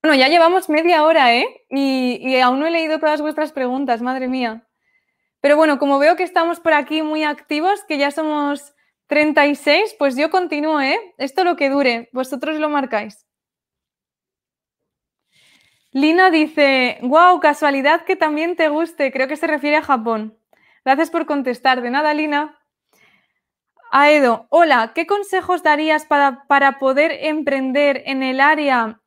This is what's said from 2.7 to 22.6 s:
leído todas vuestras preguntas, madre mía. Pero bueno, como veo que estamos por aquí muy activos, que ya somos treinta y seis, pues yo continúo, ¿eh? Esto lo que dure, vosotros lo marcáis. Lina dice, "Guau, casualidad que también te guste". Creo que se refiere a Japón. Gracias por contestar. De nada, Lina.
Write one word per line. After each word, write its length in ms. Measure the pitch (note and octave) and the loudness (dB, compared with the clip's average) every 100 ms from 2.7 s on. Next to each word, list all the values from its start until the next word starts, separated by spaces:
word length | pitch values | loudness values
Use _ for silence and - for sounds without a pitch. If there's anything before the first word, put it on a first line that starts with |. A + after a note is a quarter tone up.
leído 300 | E4 D#4+ D#4 | -2 -2 -2
todas 200 | D4+ D4+ | -2 -2
vuestras 300 | D4+ D4+ D4+ | -4 -4 -6
preguntas, 520 | D4 B3+ B3+ C#4 A3+ | -4 -6 -4 -4 -4
madre 260 | B3 C4 B3+ | -4 -6 -6
mía. 400 | C4 A#3+ A3 _ _ _ _ _ _ _ _ | -4 -6 -8 _ _ _ _ _ _ _ _
Pero 160 | C#4+ D4 | 0 4
bueno, 240 | D#4 C#4 | 2 2
como 180 | C#4+ C#4 | 0 2
veo 160 | D4 | 2
que 80 | F4 | 2
estamos 380 | F4+ F4+ E4 E4+ | 0 -2 -2 -2
por 140 | E4+ | 0
aquí 280 | D4+ B3+ D#4 | 0 0 -4
muy 220 | D#4 D#4 | -4 -4
activos, 580 | D4+ D4 _ D4+ E4+ G4+ - | -4 -6 _ -4 -2 -4 -4
que 100 | D4 | -2
ya 140 | C#4 | -2
somos 600 | C#4+ D#4 D4+ C#4+ C#4+ - _ _ _ _ | -2 -4 -2 -4 -6 -10 _ _ _ _
treinta 380 | D4 D4+ D4+ C#4+ | 0 2 2 0
y 100 | C#4+ | 0
seis, 400 | - D#4 G#4+ - | 0 0 0 -2
pues 160 | C#4 | -4
yo 160 | B3 D#4 | -2 -2
continúo, 500 | F#4 F4+ D4 D4+ D4+ | -2 -2 -4 -2 -2
¿eh? 180 | C4+ F#4+ G4+ _ | -2 -4 -6 _
Esto 260 | C4+ - | -6 -2
lo 140 | F4+ E4 | -2 0
que 140 | C#4 | 0
dure, 380 | C#4 C4+ A#3 A#3 | 0 0 -2 -6
vosotros 480 | B3+ C4 C4+ D4 D#4 | -8 -8 -8 -6 -4
lo 80 | D4+ | -2
marcáis. 580 | D4 C4 G#3+ G#3 - _ _ _ _ _ _ _ _ _ _ _ _ _ _ _ _ _ _ _ _ _ _ _ _ _ _ _ | -2 -4 -6 -8 -18 _ _ _ _ _ _ _ _ _ _ _ _ _ _ _ _ _ _ _ _ _ _ _ _ _ _ _
Lina 400 | C4 D4+ E4+ F#4 | -2 2 4 4
dice, 680 | D#4+ D4+ D#4 C#4 C4 B3 - | 4 0 2 2 2 0 -4
"Guau, 380 | B3 D4+ F4+ D4+ | 0 4 6 4
casualidad 640 | D4+ C#4+ D4 C#4 C4+ E4 | 2 2 0 0 2 0
que 100 | D#4+ | 0
también 400 | F#4+ D#4 D4+ E4 | -2 -2 -2 -4
te 140 | F4 D#4 | -2 -2
guste". 420 | D4+ E4 - C#4 | 0 -4 -4 -4
Creo 160 | C4+ C4 | -2 -4
que 100 | D#4 | -4
se 120 | E4 | -4
refiere 280 | D4+ C#4+ D4+ | -4 0 -2
a 60 | |
Japón. 560 | D4+ C4 A3+ A3 G#3+ _ _ _ _ _ | 0 -2 -2 -6 -8 _ _ _ _ _
Gracias 260 | - C4+ D#4+ | -2 0 0
por 160 | E4+ E4 | -4 -4
contestar. 540 | C#4+ B3+ A#3+ C4+ B3+ | -4 -4 -2 -2 -2
De 100 | A#3+ | -2
nada, 240 | C4+ D4+ | -2 -2
Lina. 400 | D4+ D#4 C#4+ D4+ _ | -2 -2 -4 -6 _